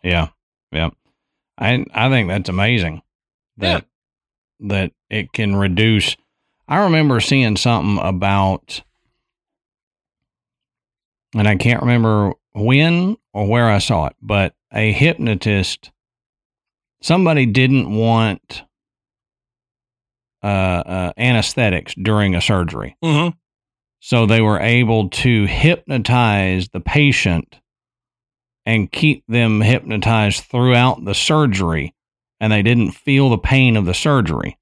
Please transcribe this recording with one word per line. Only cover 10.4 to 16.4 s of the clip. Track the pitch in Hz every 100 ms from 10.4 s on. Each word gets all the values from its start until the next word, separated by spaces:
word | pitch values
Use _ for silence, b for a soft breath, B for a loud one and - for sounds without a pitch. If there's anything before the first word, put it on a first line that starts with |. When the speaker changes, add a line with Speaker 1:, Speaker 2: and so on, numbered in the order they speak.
| _ _ _ _ _ _ _ _ _ 107
Speaker 1:
and | 104
I | 98
can't | 120 120
remember | 120 120 113 107 101 - _
when | 104 107 135 165 170 185 226 _
or | 101 101
where | 120 117
I | 101
saw | - 101 71
it, | _
but | 107 104 95 _ _
a | 107 107
hypnotist, | 101 151 - 120 101 110 101 90 - - _ _ _ _ _